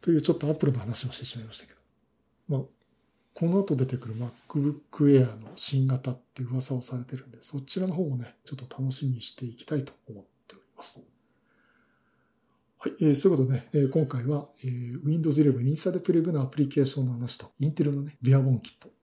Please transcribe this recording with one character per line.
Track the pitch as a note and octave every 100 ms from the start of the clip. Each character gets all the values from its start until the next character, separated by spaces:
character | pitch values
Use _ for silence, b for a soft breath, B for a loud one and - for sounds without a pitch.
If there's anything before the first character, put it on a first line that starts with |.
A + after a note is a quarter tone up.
と | -
い | E3
う |
ち | D3
ょ |
っ | E3+
と | D3
Apple | D3+ -
の | B2+
話 | G2+ A#2 B2+
を |
し | -
て | -
し | A#2
ま |
い | A2
ま |
し | -
た | -
け |
ど。 | - _ _ _ _ _ _ _
ま | C3+
あ、 | - _ _ _ _ _ _
こ | - E3
の | F#3+
後 | G3 C#3
出 | C3
て | C3
く | A2+
る | A2
MacBook | A#2+ - _ D3+ C#3+ D3 _ -
Air | D3 C#3 B2 G#2+
の | A2 -
新 | - C3+ C3
型 | C3 C3
っ | B2 _
て | -
噂 | B2 B2+ C3 C3
を |
さ | B2 B2
れ |
て | B2 C3
る | C3
ん |
で、 | -
そ | - C#3+
ち | C3+ -
ら | F#3
の |
方 | E3
も | E3+ C3
ね、 | A#2+ - -
ち |
ょ | C#3
っ | B2+
と | -
楽 | C3+
し | B2+ C#3
み |
に | B2
し | -
て | - B2
い | A2+
き | -
た | D3+
い | C3
と | - _
思 | G#2+
っ | F#2+ _ _
て | -
お |
り | _ _
ま |
す。 | - - - _ _ _ _ _ _ _ _ _ _ _ _ _ _ _ _ _
は | -
い、 | -
え | D#3
ー、 | C#3
そ | G3
う |
い | D#3+
う |
こ |
と | B2+
で | C3+
ね、 | -
え | D3+
ー、 | C3+
今 | D#3+ C#3+
回 | B2+ A#2+
は、 | D3 C#3+ _
え | B2+
ー、 | B2 A#2+ B2 C#3+
Windows | E3 D#3+ C#3+
eleven | D3 A#2+ B2
Inside | D#3 F#3+ F3+
Preview | F3+ E3+ E3
の | D#3
ア | C3
プ | -
リ | C#3
ケ | D3
ー | C3+
シ | C#3+
ョ |
ン | B2+
の |
話 | A#2+ A#2+ -
と、 | - _
Intel | C#3 D3 C#3+ C#3
の |
ね、 | D3 -
Bare | A#2+ C3+
Bone | C3+ A#2+
キ | -
ッ | -
ト | - _